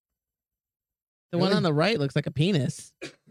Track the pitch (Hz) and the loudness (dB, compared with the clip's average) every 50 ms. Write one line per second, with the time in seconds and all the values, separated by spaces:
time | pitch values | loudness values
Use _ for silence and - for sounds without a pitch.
0 | _ _ _ _ _ _ _ _ _ _ _ _ _ _ _ _ _ _ _ _ | _ _ _ _ _ _ _ _ _ _ _ _ _ _ _ _ _ _ _ _
1 | _ _ _ _ _ _ - 170 185 190 208 - - 170 147 147 165 202 208 156 | _ _ _ _ _ _ -2 0 0 2 2 2 2 2 2 2 2 2 0 0
2 | 139 135 - 151 139 - - 131 156 196 208 147 127 151 - - - - _ _ | -2 -2 -2 -2 -2 -2 -2 0 0 2 2 0 0 -2 -4 -8 -14 -20 _ _
3 | - - - _ _ _ | -18 -18 -18 _ _ _